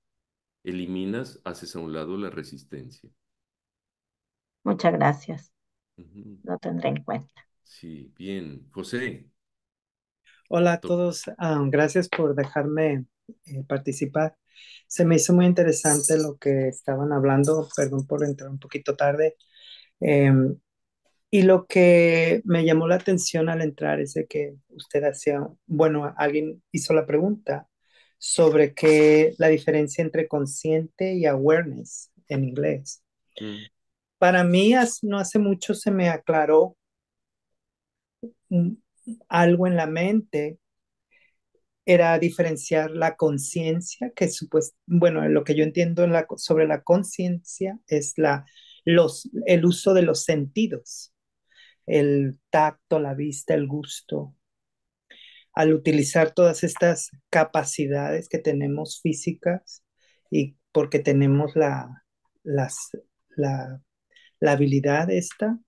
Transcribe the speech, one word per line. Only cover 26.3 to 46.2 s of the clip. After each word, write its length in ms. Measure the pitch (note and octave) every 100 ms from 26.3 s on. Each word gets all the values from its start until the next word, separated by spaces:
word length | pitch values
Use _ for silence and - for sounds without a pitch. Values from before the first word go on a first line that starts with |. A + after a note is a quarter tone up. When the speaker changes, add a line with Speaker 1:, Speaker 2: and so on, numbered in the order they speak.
| D3+ D#3 E3+ _
Speaker 3:
hizo 220 | E3+ -
la 120 | D#3 -
pregunta 600 | D3+ F#3+ G#3 - C#3+ - _ _ _ _ _
sobre 540 | - - D#3+ D#3 C#3+ C#3+
qué 600 | D#3+ D3+ D3+ D3+ D#3 -
la 80 | D#3+
diferencia 540 | D#3 D#3+ D3+ D3 -
entre 240 | D#3+ D#3+ D#3+
consciente 840 | D3 C#3 - D#3 D#3+ D#3+ - F#3+ F#3
y 100 | D#3
awareness 840 | C3+ C#3+ D#3+ D#3+ B2+ A#2 - - _ -
en 160 | C3+ C3+
inglés. 580 | C#3+ D3+ C#3 C#3 - _ _ _ -
Speaker 1:
Mm. 260 | G#2+ G#2 G#2+ _ _ _ _ -
Speaker 3:
Para 260 | F3+ F3+ F3
mí, 280 | F3+ G#3
haz-, 300 | B3+ A#3 -
no 140 | G#3 G3
hace 180 | F#3 G#3+
mucho 360 | G3+ F#3 -
se 180 | G#3 G#3
me 160 | F#3+ F3
aclaró, 720 | D#3 - D#3+ D3+ D#3 F3 _ _ _ _ _ _ _ _ _ _ _ _ _ _ _ A#3 _ -
mm, 240 | F3 F3 A3 _ _ - A3+ -
algo 380 | E3+ E3+ F3 F#3
en 80 | F3
la 120 | D#3
mente, 720 | D#3+ F#3 A3 G#3+ - D3+ E3 _ _ _ _ _ _ _ _ _ _ _ _ -
era 320 | F3 E3 E3
diferenciar 720 | E3+ E3+ E3+ D3+ - D#3+ D#3
la 240 | D#3+ D#3+ D#3+
conciencia, 960 | D#3 C#3+ C#3 E3+ D#3+ E3+ F3 - A#3+ -
que 120 | D#3+
supues-, 460 | - D#3 D#3 D#3 _ -
bueno, 420 | F3 E3+ D#3 D#3
lo 140 | D3+
que 120 | D3 D3+
yo 80 |
entiendo 400 | D3+ F3 E3+ E3
en 100 | F3
la 120 | E3